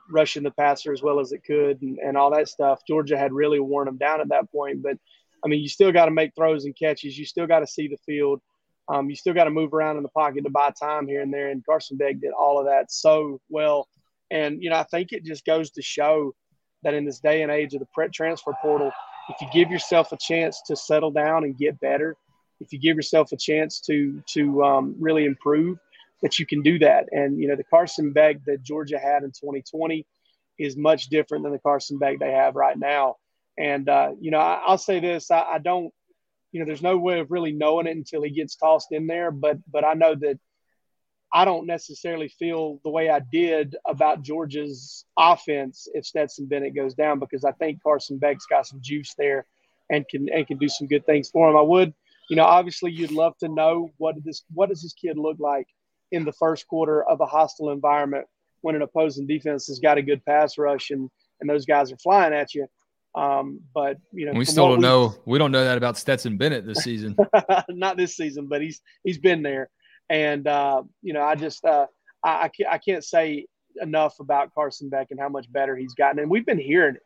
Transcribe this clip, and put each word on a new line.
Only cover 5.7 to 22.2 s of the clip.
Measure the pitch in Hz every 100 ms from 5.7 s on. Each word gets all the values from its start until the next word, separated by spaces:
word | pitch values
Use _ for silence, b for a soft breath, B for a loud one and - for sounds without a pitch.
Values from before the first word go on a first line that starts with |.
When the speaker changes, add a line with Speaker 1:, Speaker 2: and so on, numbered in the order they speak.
| - 196
Speaker 1:
gotta | 170 160
make | 160 156
throws | - 160 151
and | 143 -
catches. | 156 143 143 135
You |
still | 143 170 165
gotta | 160 147
see | - 147
the | 143 -
field. | 147 143 139 _ _ _ _ -
Um, | 143 139
you | 143
still | 180
gotta | 175 156
move | 156 156
around | 156 156 151
in |
the | 139
pocket | 156 147 139
to | 143
buy | 143 143 -
time | 147 151 139
here | 143
and | 139
there. | 143 139
And | 135
Carson | 135 156 - 135
Beck | 139 135
did | 143
all | - 143 143
of | 139
that | 139 127
so | - 156 156 151 135 _
well. | 151 151 147 - _ _ _ -
And, | 160 147 156
you | 170
know, | 160
I |
think | 156 175 180
it | 208
just | 160 147
goes | - 160 156
to | 147
show | - - 147 156 143 - _ _ _ _
that | 156
in | 147
this | 147 127
day | 151 156
and | 151
age | 151 143
of | 139
the | 135
pre-, | - 160
transfer | - 160 165 147 -
portal, | 151 147 139 - - - -
if | -
you | 131
give | 156 170
yourself | 180 - 170 160
a | 156
chance | - 165 160 - -
to | 147
settle | - 156 156
down | 147 151 160
and | 147 131
get | 147 143
better, | 139 139 160 156